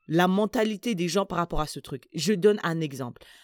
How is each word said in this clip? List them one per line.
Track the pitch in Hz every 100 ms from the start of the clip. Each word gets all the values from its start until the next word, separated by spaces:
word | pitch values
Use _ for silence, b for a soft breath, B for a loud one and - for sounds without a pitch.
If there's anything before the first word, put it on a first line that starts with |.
| -
la | 160 185
mentalité | 190 214 247 214 208 247
des | 190 175
gens | 180 196
par | 175
rapport | 170 151
à | 151
ce | 143
truc. | - 135 -
Je | - 151
donne | 208 202 208
un | 170 165
exemple. | 156 131 123 - B B